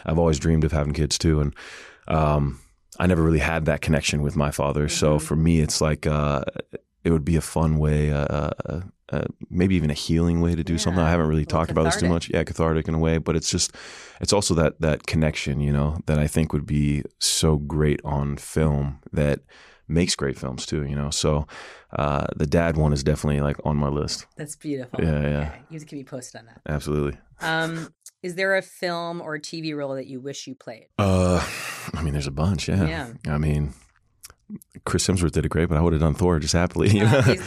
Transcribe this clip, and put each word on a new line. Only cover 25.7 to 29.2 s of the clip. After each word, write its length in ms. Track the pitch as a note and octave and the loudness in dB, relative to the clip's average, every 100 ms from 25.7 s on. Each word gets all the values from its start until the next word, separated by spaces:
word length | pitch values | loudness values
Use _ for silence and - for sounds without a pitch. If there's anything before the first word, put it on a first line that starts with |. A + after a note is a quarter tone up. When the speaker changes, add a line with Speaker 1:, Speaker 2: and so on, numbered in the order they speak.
Speaker 2:
You 40 | D#3+ | -16
have 20 | |
to 60 | D3+ | -14
keep 120 | C#3+ | -14
me 60 | |
posted 340 | C3 C3 - A2+ | -12 -14 -14 -18
on 60 | A2+ | -20
that. 140 | - - | -14 -6
Speaker 1:
Absolutely. 500 | D2 D2 D2+ C#2+ - _ - | -4 -2 0 -2 -4 _ -8
Speaker 2:
Um, 520 | D#3+ D#3+ D#3+ E3 D#3+ _ - - | -4 -2 -2 -6 -10 _ -20 -14
is 120 | F#3 F3 | -10 -4
there 200 | F#3+ F#3+ | 0 0
a 60 | |
film 580 | F#3 - F3+ E3+ E3+ E3+ | -2 -6 -6 -4 -6 -8